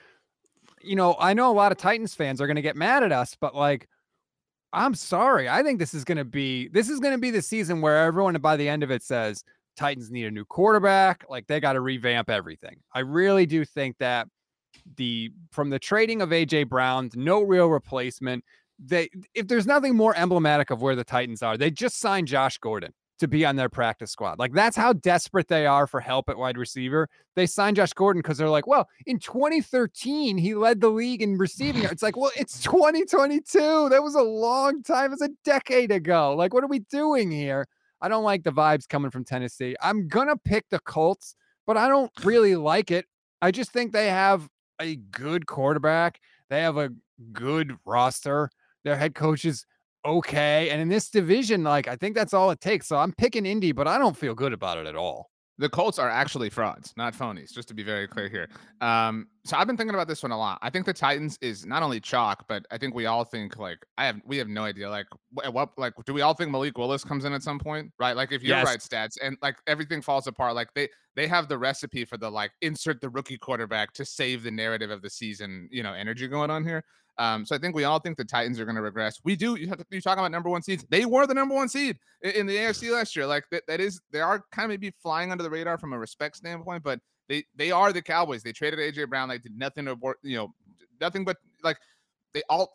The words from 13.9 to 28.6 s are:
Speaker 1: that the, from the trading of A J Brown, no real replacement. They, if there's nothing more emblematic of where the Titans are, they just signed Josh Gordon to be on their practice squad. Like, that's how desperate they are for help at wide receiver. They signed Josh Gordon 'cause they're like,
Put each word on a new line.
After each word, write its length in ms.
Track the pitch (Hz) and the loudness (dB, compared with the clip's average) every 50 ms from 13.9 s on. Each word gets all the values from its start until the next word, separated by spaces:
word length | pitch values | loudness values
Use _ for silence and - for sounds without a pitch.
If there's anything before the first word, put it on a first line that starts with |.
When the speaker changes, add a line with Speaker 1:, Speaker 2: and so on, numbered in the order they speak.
| 117 - | -2 -2
Speaker 1:
that 280 | 135 123 123 120 110 - _ _ _ _ _ _ _ _ _ _ - 165 - | -2 0 0 0 -2 -6 _ _ _ _ _ _ _ _ _ _ -20 -16 -8
the, 360 | - 127 120 117 113 113 113 - - - - | -6 -4 -4 -4 -4 -6 -8 -10 -16 -20 -10
from 200 | - 151 143 143 | -6 -4 -2 -2
the 80 | 139 135 | -2 -4
trading 420 | - - 202 214 226 220 226 220 | -2 0 2 2 2 2 0 -2
of 100 | 190 156 | 0 2
A 140 | 170 165 160 | 2 2 2
J 200 | 131 156 151 143 | 2 2 0 0
Brown, 440 | 117 127 127 127 127 131 131 127 117 - | 2 2 2 2 2 2 0 -2 -4 -6
no 260 | 120 135 160 190 208 | -2 0 2 4 4
real 280 | 208 196 185 180 175 165 | 4 4 6 6 6 6
replacement. 760 | 156 135 - - 135 131 123 127 - - 135 127 127 120 - _ _ _ _ _ _ - 135 | 4 2 -2 -4 -6 -4 -4 -4 -6 -6 -4 -4 -4 -6 -8 _ _ _ _ _ _ -14 -6
They, 240 | 127 180 170 165 - - 185 180 _ - | -2 0 0 0 -2 -6 -16 -16 _ -8
if 120 | 226 208 | -6 -2
there's 220 | 202 247 233 185 233 | 0 2 2 4 4
nothing 260 | 285 294 262 269 240 | 4 4 4 4 4
more 220 | 220 220 226 - | 6 6 4 4
emblematic 540 | 170 175 180 180 175 156 151 147 147 143 - | 4 2 2 4 4 4 4 4 4 2 2
of 120 | 135 113 | 0 0
where 140 | 127 139 131 | 0 0 0
the 80 | 123 117 | 0 -2
Titans 400 | - 127 123 127 123 113 - 120 | -2 -2 -2 -2 -2 -6 -4 -2
are, 120 | 113 110 | -2 0
they 140 | 113 139 165 | 2 2 0
just 300 | 147 - 233 247 - - | 0 0 -4 -4 -2 -2
signed 260 | - 208 196 190 170 | -2 0 0 0 0
Josh 320 | 127 139 135 131 131 - - | 0 2 2 2 2 0 -2
Gordon 340 | - 113 110 101 85 82 - _ _ _ _ - | -6 -4 -4 -4 -6 -10 -14 _ _ _ _ -2
to 80 | 170 135 | -2 2
be 160 | 143 151 160 | 2 4 4
on 100 | 143 139 | 4 2
their 140 | 135 127 123 | 2 0 -2
practice 420 | - 127 120 113 110 - 110 - | 0 0 0 0 -2 -4 -8 -12
squad. 300 | - - 107 92 80 90 | -10 -6 -6 -6 -4 -4
Like, 120 | 123 120 | -4 0
that's 240 | 131 180 214 233 - | 2 4 4 4 4
how 180 | 226 220 247 233 | 2 4 4 4
desperate 520 | 147 - 180 175 170 - - - 185 156 | 4 4 4 4 2 2 0 0 0 2
they 180 | - 170 156 151 | 2 2 4 4
are 220 | 143 139 143 143 | 6 6 4 4
for 140 | - - 127 | 2 0 -4
help 280 | - - 127 135 - - | -4 -2 -2 -2 -2 -2
at 80 | 127 | -4
wide 220 | 110 127 127 120 123 | -4 -2 -4 -4 -4
receiver. 500 | 120 - - 131 127 131 143 156 156 - _ _ _ _ - | -6 -8 -6 -6 -4 0 0 0 0 -2 _ _ _ _ 0
They 100 | 180 185 | 2 2
signed 300 | 165 - 208 202 214 208 | 2 2 2 2 2 4
Josh 160 | 208 190 - | 4 2 2
Gordon 280 | - - 190 202 190 175 | 2 4 4 4 4 2
'cause 160 | - 160 151 | 0 -2 -2
they're 120 | 127 156 156 | 0 2 4
like, 180 | 151 147 | 4 2